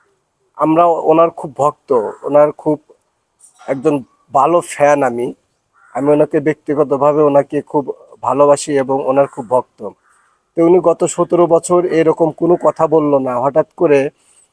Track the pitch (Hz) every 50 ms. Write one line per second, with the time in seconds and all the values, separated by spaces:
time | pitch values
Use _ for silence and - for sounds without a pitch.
0 | _ _ _ _ _ _ _ _ _ _ _ - 147 156 156 165 175 175 165 160
1 | - 156 156 165 170 165 - - - 156 127 - 139 147 - _ _ - 139 117
2 | 104 113 - - - 139 143 147 151 151 - - - 156 151 143 _ _ - _
3 | _ _ _ _ _ _ _ _ _ _ _ _ - - - 135 120 156 147 139
4 | 113 _ _ _ _ _ - 135 131 151 170 175 156 - - - 147 143 147 143
5 | 139 127 120 117 120 139 - _ _ _ _ _ _ _ _ _ _ _ - 123
6 | 135 147 151 147 151 147 - 160 139 151 147 - _ - 147 143 151 127 143 131
7 | 139 151 147 151 151 143 143 143 135 - 156 147 139 - - 143 131 131 - -
8 | - - - - - 120 131 139 143 143 143 139 - 156 147 139 131 127 135 139
9 | 143 131 135 139 139 139 - - 123 101 123 123 117 _ _ - 110 98 - _
10 | _ _ _ _ _ _ _ _ _ _ - 170 165 170 175 180 156 170 165 -
11 | 180 156 - - 170 - 175 165 175 160 170 160 - - 180 175 175 180 156 160
12 | 160 160 160 - 170 156 143 - 170 165 180 - - 151 - - 160 156 151 160
13 | 147 147 143 139 131 127 123 120 123 139 131 156 151 _ _ - 180 156 143 139
14 | 135 151 - _ _ _ _ _ _ _